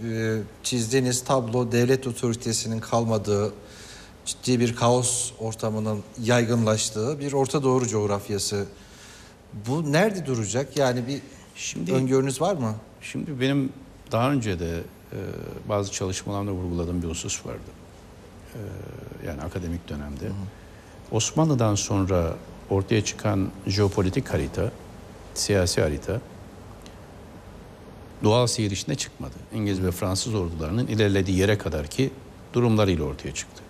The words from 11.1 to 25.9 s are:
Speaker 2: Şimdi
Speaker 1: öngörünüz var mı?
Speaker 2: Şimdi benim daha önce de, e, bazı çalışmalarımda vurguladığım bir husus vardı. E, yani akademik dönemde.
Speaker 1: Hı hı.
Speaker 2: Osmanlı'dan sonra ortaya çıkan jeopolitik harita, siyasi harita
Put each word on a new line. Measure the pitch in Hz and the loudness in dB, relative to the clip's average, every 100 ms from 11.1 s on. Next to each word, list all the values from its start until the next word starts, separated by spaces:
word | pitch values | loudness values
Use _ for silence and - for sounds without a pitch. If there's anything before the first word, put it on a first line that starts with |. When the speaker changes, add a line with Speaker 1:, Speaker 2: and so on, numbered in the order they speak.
| 139 - - - - | -6 -10 -18 -18 -12
Speaker 2:
Şimdi | - - - | -8 -6 0
Speaker 1:
öngörünüz | 131 131 135 135 131 | 2 4 4 4 2
var | 170 180 | 0 2
mı? | 113 107 - - | -2 -4 -10 -16
Speaker 2:
Şimdi | - - - 135 | -10 -6 -6 0
benim | 135 143 135 - - - - | 2 2 0 -4 -18 -20 -2
daha | 113 127 | 2 4
önce | 143 107 87 | 2 0 0
de, | 85 82 - - - | -2 -4 -6 -14 -12
e, | - 95 - - - - | -8 -8 -8 -10 -10 -2
bazı | 104 101 | -2 0
çalışmalarımda | - 95 98 101 101 101 | -2 -4 -4 -4 -4 -2
vurguladığım | 92 90 87 85 87 | -2 -2 -2 -2 -2
bir | 82 | -2
husus | 80 - - - | -4 -6 -6 -6
vardı. | 53 - - - - - - - - - | -10 -12 -18 -20 -20 -20 -20 -20 -20 -16
E, | 117 98 95 - - - - 90 | -12 -10 -10 -12 -12 -14 -10 -8
yani | 69 | -8
akademik | 78 95 85 85 - | -6 -6 -4 -6 -6
dönemde. | 73 73 69 101 | -8 -8 -6 -6
Speaker 1:
Hı | |
hı. | 98 95 - - - - - - 110 | -6 -8 -12 -18 -20 -20 -18 -4 -2
Speaker 2:
Osmanlı'dan | - 151 160 127 110 104 | 2 4 4 6 4 2
sonra | - 101 92 90 82 - - - - | 2 2 4 4 2 -2 -10 -12 0
ortaya | 98 95 110 - | 0 4 2 2
çıkan | - 107 98 92 - 107 | -2 0 2 0 -2 -2
jeopolitik | 98 101 101 92 - - | 2 4 4 2 0 0
harita, | 80 67 - 107 - - - - - - | 0 0 -2 -2 -4 -14 -18 -18 -18 -10
siyasi | - - 98 87 - | -4 2 4 4 2
harita | 85 | 2